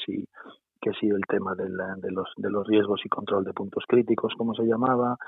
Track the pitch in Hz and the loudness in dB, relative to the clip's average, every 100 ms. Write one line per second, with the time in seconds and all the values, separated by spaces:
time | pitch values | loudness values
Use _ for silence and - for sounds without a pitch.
0 | - - - - - - _ - - 101 | -4 -6 -6 -12 -20 -20 _ -6 -4 0
1 | 110 101 98 101 95 92 95 92 92 95 | 2 0 0 -2 -2 -4 -4 -4 -6 -6
2 | 95 95 92 - 101 101 98 107 101 98 | -6 -4 -6 -4 -4 -2 4 4 4 0
3 | - - 101 101 95 - 101 - - 123 | -2 -4 0 0 0 -4 -4 -4 4 4
4 | 110 110 113 - 117 110 113 113 127 123 | 6 2 0 -2 -2 0 2 4 4 4
5 | 123 123 | 2 -2